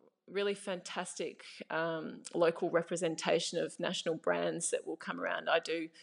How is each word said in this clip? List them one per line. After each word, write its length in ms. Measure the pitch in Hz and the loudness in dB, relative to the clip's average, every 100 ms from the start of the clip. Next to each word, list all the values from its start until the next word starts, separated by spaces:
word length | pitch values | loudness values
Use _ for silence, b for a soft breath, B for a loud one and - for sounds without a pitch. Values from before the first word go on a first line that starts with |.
| - _ - | -20 _ -6
really 280 | 190 202 202 | 0 0 0
fantastic, 920 | 202 185 - 180 185 - 160 - - - - | -4 -6 -4 -6 -6 -6 -6 -8 -16 -16 -4
um, 540 | 160 165 160 151 - - | -2 0 -2 -6 -10 -6
local 360 | 170 170 165 175 | 4 4 6 2
representation 920 | 165 165 170 165 160 170 170 - 170 | 2 2 0 0 0 4 4 2 0
of 200 | 160 - | -2 -2
national 360 | 175 185 170 160 | -2 0 -2 0
brands 560 | 175 175 170 165 - | 2 2 2 0 0
that 140 | 160 - | 0 -2
will 120 | 160 | -6
come 240 | 196 175 | -6 -4
around. 260 | 175 175 160 | -2 0 2
I 100 | 165 | 2
do 280 | 160 165 165 B | 2 -4 -6 B